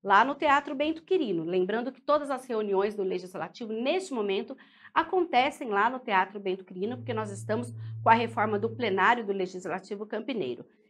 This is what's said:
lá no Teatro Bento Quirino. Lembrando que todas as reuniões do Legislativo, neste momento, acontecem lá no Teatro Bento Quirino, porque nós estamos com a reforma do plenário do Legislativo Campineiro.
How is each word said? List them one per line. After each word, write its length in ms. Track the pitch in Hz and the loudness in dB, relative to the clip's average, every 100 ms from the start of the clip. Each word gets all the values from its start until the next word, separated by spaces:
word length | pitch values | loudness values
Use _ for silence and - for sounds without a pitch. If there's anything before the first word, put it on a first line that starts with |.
lá 220 | 196 196 | 6 6
no 100 | 247 | 6
Teatro 400 | 285 302 277 294 | 2 4 4 2
Bento 280 | 269 302 320 | -2 -2 -2
Quirino. 420 | - 370 254 170 | -2 0 0 -2
Lembrando 480 | 165 185 185 220 247 | 0 0 0 -2 -4
que 80 | 254 | -8
todas 300 | - 294 277 | 0 0 2
as 160 | 247 254 | -6 -4
reuniões 480 | 220 214 190 208 | -4 0 0 0
do 80 | 208 | -2
Legislativo, 720 | 190 180 180 175 160 - 220 | -4 -4 -6 -10 -10 -10 -8
neste 400 | 220 254 359 381 | -4 0 -2 -2
momento, 420 | 247 202 196 233 269 - _ - | -4 -2 -2 -4 -14 -18 _ -2
acontecem 760 | - 330 370 349 247 269 285 262 | -2 0 0 2 2 2 -2 -2
lá 220 | 202 226 | 2 2
no 80 | 262 | 0
Teatro 420 | 254 190 190 208 | 0 0 0 -4
Bento 240 | 190 190 | -4 -6
Quirino, 320 | 190 185 208 247 | -8 -6 -6 -6
porque 160 | - | -4
nós 180 | 220 214 | -4 -4
estamos 400 | 196 - 226 240 - - - | -8 -4 -4 -4 -10 -10 0
com 60 | 226 | 4
a 60 | |
reforma 440 | 226 233 - 214 208 | 6 4 0 0 0
do 120 | 226 | -2
plenário 560 | 220 226 190 196 240 208 | -2 0 4 4 4 0
do 60 | |
Legislativo 720 | 196 180 185 180 180 - 202 214 | -2 -4 -6 -6 -6 -6 -12 -8
Campineiro. 580 | 220 233 233 131 120 - _ | -8 -4 -4 -4 -6 -12 _